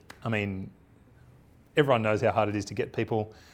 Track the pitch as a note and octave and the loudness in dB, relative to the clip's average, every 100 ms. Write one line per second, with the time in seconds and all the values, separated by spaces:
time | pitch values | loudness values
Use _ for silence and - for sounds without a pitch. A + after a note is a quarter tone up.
0 | - - A#2 G#2+ G2+ F#2+ F#2+ - - - | -20 -10 -4 -2 -2 -6 -10 -16 -20 -20
1 | - - - - - - - - C3+ A#2+ | -20 -20 -20 -20 -20 -20 -4 0 4 4
2 | A2 G#2+ A2 G#2 G#2 G#2 G2 G2+ - - | 4 2 2 2 0 -2 -4 -6 -6 -4
3 | A2 A2+ G#2 - - | -2 -2 -4 -10 -20